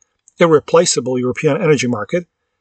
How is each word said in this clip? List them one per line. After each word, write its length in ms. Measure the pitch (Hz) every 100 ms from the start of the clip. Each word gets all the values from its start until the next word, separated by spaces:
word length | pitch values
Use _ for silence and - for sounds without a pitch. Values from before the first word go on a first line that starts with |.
| _ _ _ -
irreplaceable 800 | 170 147 - 247 180 147 123 127
European 420 | 123 - 151 143
energy 280 | 165 143 123
market 400 | 110 104 180 175 _ _ _